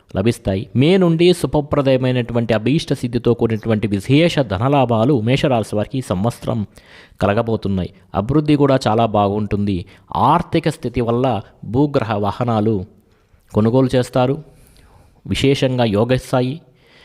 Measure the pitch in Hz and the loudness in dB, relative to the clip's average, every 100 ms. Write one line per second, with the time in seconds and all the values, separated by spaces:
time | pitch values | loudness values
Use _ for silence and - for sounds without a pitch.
0 | _ 95 104 117 - 95 - 113 147 196 | _ -2 0 -2 -2 -4 -2 0 2 4
1 | 175 165 175 175 139 151 143 147 135 131 | 2 4 4 2 0 -2 -2 0 2 2
2 | 127 127 117 117 117 110 113 156 - 139 | 2 -2 -2 -2 0 0 0 0 -2 -4
3 | 127 117 120 117 117 110 113 110 104 98 | -4 -2 0 2 0 -2 -2 -2 0 -2
4 | - 139 170 156 123 95 123 143 120 113 | 0 2 2 0 -2 -2 0 0 2 2
5 | 120 139 110 135 156 120 104 104 104 131 | 2 2 0 0 0 0 -2 -4 -4 -6
6 | 120 92 110 - - 117 101 - - - | -4 -2 -2 -4 -4 -4 -6 -12 -20 -20
7 | - - 98 104 113 110 98 95 87 - | -18 -4 -2 0 0 -2 -2 -4 -4 -10
8 | _ - 107 147 151 143 139 131 113 110 | _ -4 0 0 2 2 4 2 2 2
9 | 117 104 101 104 104 101 104 92 87 - | 2 2 0 0 -2 -2 -2 -4 -6 -18
10 | - - 113 170 - 165 160 - 123 127 | -8 0 2 2 2 -2 -2 -4 -6 -4
11 | 117 120 131 104 - _ 104 120 147 139 | 0 0 0 -2 -6 _ -4 0 0 0
12 | 110 104 101 - 120 113 107 104 90 _ | -2 -2 -2 -2 -2 0 0 -2 -4 _
13 | _ _ _ _ _ - 110 127 131 127 | _ _ _ _ _ 0 2 2 2 0
14 | 123 135 127 147 - - _ _ _ - | 0 0 0 -2 -10 -20 _ _ _ -20
15 | _ _ - 95 135 139 135 127 120 101 | _ _ -8 0 0 2 0 0 0 2
16 | 117 127 - 131 127 156 - _ _ _ | 2 0 0 -2 -2 -6 -14 _ _ _